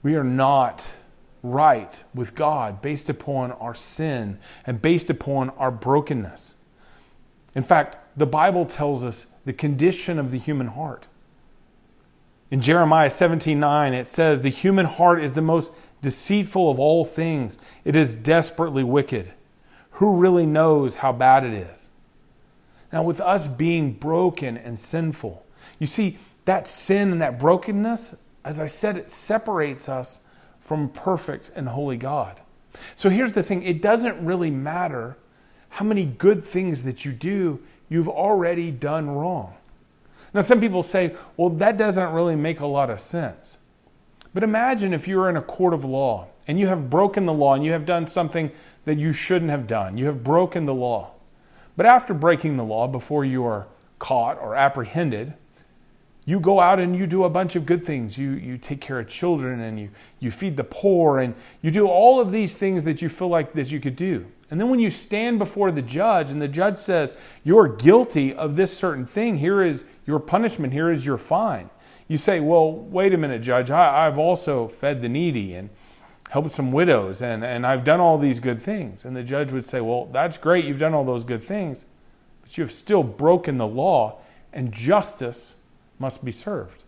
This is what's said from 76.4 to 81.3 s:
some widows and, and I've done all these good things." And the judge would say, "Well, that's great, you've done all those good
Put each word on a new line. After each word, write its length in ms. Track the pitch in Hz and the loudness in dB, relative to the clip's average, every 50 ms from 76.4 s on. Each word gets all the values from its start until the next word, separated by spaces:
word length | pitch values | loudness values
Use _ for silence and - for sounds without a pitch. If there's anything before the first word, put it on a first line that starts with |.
| 156 156 | -4 -2
some 200 | - - 139 127 | -4 -4 -4 -2
widows 500 | 127 147 175 175 143 113 98 95 95 98 123 | 0 2 4 4 4 2 2 -2 -6 -6 -6
and, 200 | 120 113 107 113 | -6 -6 -6 -6
and 220 | 123 123 120 123 | -6 -6 -4 0
I've 180 | 127 135 127 120 | 0 0 0 4
done 160 | 151 156 175 | 2 4 4
all 180 | 180 170 160 | 6 4 4
these 220 | 151 143 139 127 117 | 4 2 0 0 0
good 200 | 120 127 120 110 | -2 -4 -4 -4
things." 460 | - 196 214 214 160 110 95 95 - | -6 -6 -6 -6 -8 -10 -12 -14 -14
And 100 | 127 127 | -10 -10
the 80 | 127 123 | -10 -8
judge 280 | 120 135 143 147 131 | -6 -4 -4 -4 -4
would 140 | 131 131 120 | -6 -8 -8
say, 160 | - - 127 | -6 -6 -4
"Well, 280 | 113 113 120 123 123 - | -2 -2 -2 -4 -4 -4
that's 260 | 123 131 156 175 156 | -2 -2 -2 -2 -4
great, 280 | - - 151 175 180 160 | -4 2 2 2 2 2
you've 140 | 139 143 135 | -2 -2 -2
done 160 | 156 160 160 | 0 0 0
all 100 | 151 139 | 0 0
those 180 | 127 123 120 113 | 0 -2 -4 -4
good 200 | 123 | -6